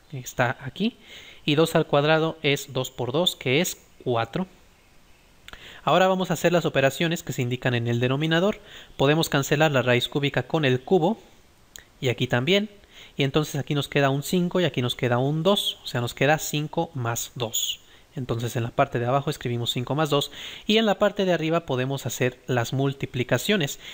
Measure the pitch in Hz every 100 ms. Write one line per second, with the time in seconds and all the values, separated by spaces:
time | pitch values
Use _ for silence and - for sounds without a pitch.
0 | _ 135 123 - 123 - 131 - 214 -
1 | - - - - - 147 165 165 151 143
2 | 147 160 160 - 147 143 - 131 127 -
3 | 120 139 180 - 131 135 180 - - -
4 | - 117 113 170 185 - - _ _ -
5 | - - _ _ - - - - - 165
6 | 185 190 180 165 170 170 151 139 135 -
7 | 170 170 - 135 123 123 131 120 117 120
8 | 123 135 160 165 196 - - - - -
9 | 139 156 160 143 135 147 156 135 123 123
10 | - 151 143 - - 160 139 127 - 190
11 | 160 226 - - - _ _ - - _
12 | 131 113 123 123 135 196 208 - - -
13 | - - 139 156 151 143 - 147 - 147
14 | 139 139 - 180 175 180 165 - 123 -
15 | 123 120 135 156 170 202 - - - 123
16 | 120 - 139 156 - 147 151 - 165 135
17 | 117 117 - 131 110 - - - - -
18 | - - 123 117 120 131 117 - 135 123
19 | 120 139 139 - 127 120 117 131 123 139
20 | 156 143 - - - - - 214 220 190
21 | 208 196 185 165 156 165 165 127 131 139
22 | 123 - 127 - - 123 117 131 139 135
23 | - 123 120 123 - 208 143 - -